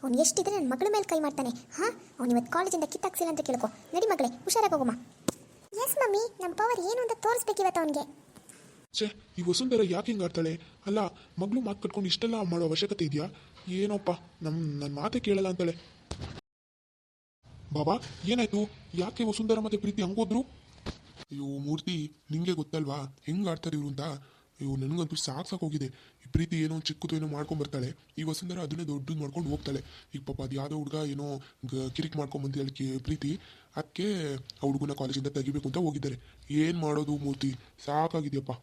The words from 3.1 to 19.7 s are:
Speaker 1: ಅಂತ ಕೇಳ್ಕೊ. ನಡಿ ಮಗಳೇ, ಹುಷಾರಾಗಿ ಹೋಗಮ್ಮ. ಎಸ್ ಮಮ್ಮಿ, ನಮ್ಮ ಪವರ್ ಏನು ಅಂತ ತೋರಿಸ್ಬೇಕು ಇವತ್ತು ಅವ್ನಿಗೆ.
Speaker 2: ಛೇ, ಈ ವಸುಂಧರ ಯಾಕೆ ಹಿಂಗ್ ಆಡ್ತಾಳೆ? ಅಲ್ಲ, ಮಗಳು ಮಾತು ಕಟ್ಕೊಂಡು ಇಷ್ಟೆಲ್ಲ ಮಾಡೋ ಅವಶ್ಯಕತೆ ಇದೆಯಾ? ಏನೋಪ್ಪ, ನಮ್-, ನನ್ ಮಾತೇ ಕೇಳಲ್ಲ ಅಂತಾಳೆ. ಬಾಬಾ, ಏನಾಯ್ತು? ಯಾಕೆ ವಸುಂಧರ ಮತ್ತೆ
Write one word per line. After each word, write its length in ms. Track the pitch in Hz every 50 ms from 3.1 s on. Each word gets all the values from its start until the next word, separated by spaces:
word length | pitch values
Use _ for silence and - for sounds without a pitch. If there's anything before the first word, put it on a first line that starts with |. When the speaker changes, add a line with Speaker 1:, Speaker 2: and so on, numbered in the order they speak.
| - - 359 330
Speaker 1:
ಅಂತ 120 | 311 302
ಕೇಳ್ಕೊ. 260 | 302 - 254 247 240 220
ನಡಿ 400 | - - - - - 349 427 453
ಮಗಳೇ, 200 | 392 302 277 -
ಹುಷಾರಾಗಿ 460 | - - - 381 - 453 427 392 349
ಹೋಗಮ್ಮ. 180 | 294 262 240 233 - - - - - - - - - - - - - - - - 403 494
ಎಸ್ 100 | 554 -
ಮಮ್ಮಿ, 480 | 605 523 453 392 403 453 480 - - 370
ನಮ್ಮ 120 | 349 339
ಪವರ್ 240 | - 415 466 480 403
ಏನು 220 | 339 370 453 494
ಅಂತ 100 | 508 453 466 - -
ತೋರಿಸ್ಬೇಕು 380 | 427 466 480 - - 403 -
ಇವತ್ತು 180 | 392 370 359 359
ಅವ್ನಿಗೆ. 520 | 330 311 294 294 285 - - - - - - - - - - - - - - - - _ -
Speaker 2:
ಛೇ, 120 | - 214 214 - - - - - -
ಈ 40 |
ವಸುಂಧರ 380 | 175 175 180 - 262 254 247 220 214
ಯಾಕೆ 280 | 180 170 175 208 -
ಹಿಂಗ್ 120 | 233 208 185
ಆಡ್ತಾಳೆ? 380 | 175 - 170 165 160 160 170 - - - - -
ಅಲ್ಲ, 140 | 202 202 220 202 175 - - - - - -
ಮಗಳು 220 | 180 202 220 262
ಮಾತು 200 | 247 208 202 202
ಕಟ್ಕೊಂಡು 260 | - 190 - 208 196 180
ಇಷ್ಟೆಲ್ಲ 340 | 175 - - 226 226 226
ಮಾಡೋ 260 | 202 175 170 170 170 160
ಅವಶ್ಯಕತೆ 380 | 160 165 202 202 - - 175
ಇದೆಯಾ? 240 | 151 135 147 156 196 - - - - - - - -
ಏನೋಪ್ಪ, 420 | 180 185 202 208 208 202 202 - 175 170 - - - -
ನಮ್-, 400 | 165 156 156 165 165 151 143 143
ನನ್ 140 | 143 147 143
ಮಾತೇ 240 | 143 151 214 226 254
ಕೇಳಲ್ಲ 300 | - 214 202 190 196 185
ಅಂತಾಳೆ. 260 | 180 180 185 170 170 170 - - - - - - - - - - - - _ _ _ _ _ _ _ _ _ _ _ _ _ _ _ _ _ _ _ _ _ - - - - - 147
ಬಾಬಾ, 260 | 151 151 151 190 247 - - - - -
ಏನಾಯ್ತು? 440 | 180 240 247 226 208 - 202 214 214 - - - - -
ಯಾಕೆ 300 | 170 180 208 - - 240
ವಸುಂಧರ 360 | 220 202 - 226 220 226 220
ಮತ್ತೆ 180 | 214 214